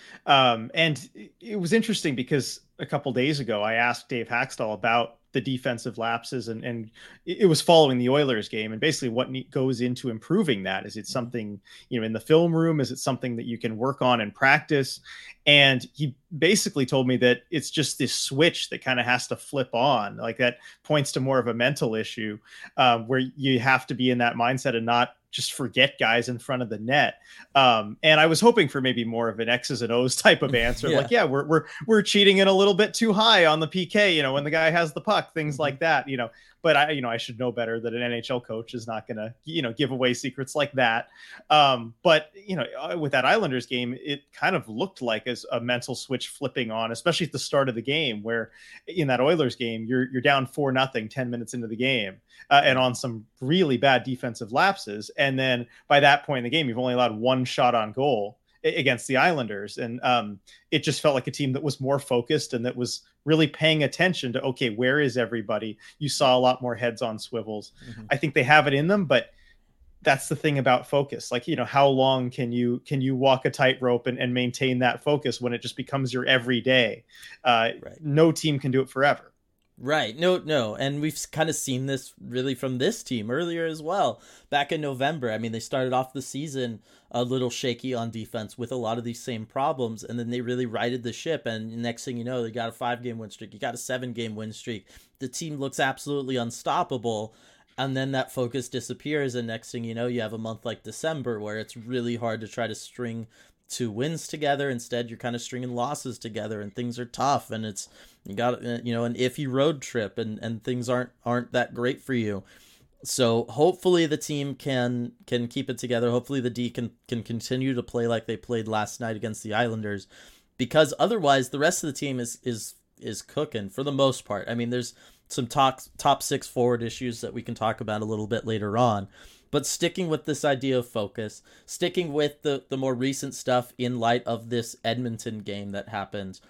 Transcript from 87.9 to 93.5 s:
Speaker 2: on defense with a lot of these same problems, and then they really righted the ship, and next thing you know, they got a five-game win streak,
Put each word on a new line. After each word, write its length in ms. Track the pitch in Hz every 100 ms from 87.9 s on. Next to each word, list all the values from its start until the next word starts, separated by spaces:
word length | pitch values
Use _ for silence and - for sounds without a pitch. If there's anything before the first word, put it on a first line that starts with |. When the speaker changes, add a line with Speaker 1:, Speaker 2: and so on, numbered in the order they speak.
Speaker 2:
on 180 | 120 117
defense 460 | 110 107 117 107 -
with 140 | 117
a 60 | 127
lot 220 | 110 120
of 60 |
these 160 | 120 117
same 240 | - 113 113
problems, 560 | 135 143 147 117 110
and 140 | - 117
then 120 | 117
they 100 | 120
really 260 | 120 123 123
righted 360 | 107 117 127
the 80 | 117
ship, 340 | 110 165 151 117
and 300 | 110 110 117
next 240 | 117 117
thing 120 | - 123
you 80 |
know, 180 | 120 127
they 80 | 117
got 180 | 117 113
a 40 |
five-game 460 | - 120 120 123 113
win 120 | 107
streak, 240 | - 104